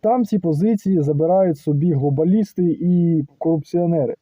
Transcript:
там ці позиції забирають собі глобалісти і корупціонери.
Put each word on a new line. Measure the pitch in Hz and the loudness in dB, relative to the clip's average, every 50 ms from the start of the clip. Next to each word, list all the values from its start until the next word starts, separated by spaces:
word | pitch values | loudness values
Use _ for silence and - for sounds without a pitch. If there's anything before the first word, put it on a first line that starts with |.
там | - 214 233 254 240 | 0 0 0 0 0
ці | 202 - 208 | 0 -2 -2
позиції | - 170 156 147 175 214 233 208 - 190 190 175 147 | 0 0 -2 0 0 0 0 0 0 0 0 0 0
забирають | 139 151 143 156 165 180 190 190 180 160 143 | 0 0 0 0 2 2 2 2 2 0 -2
собі | - - 147 143 147 180 165 | -2 -2 -2 0 0 0 0
глобалісти | 139 131 147 139 139 160 170 185 220 214 - - - 180 175 165 - | 0 0 0 0 0 2 2 2 2 0 -2 -2 -2 0 0 0 0
і | - 175 180 175 170 170 165 160 147 147 _ _ | 0 0 2 2 2 2 0 0 -2 -4 _ _
корупціонери. | - 160 165 160 143 - - 175 175 170 170 160 139 117 - - | -2 -2 -2 -2 -4 -4 -4 -2 0 0 0 0 -2 -2 -6 -10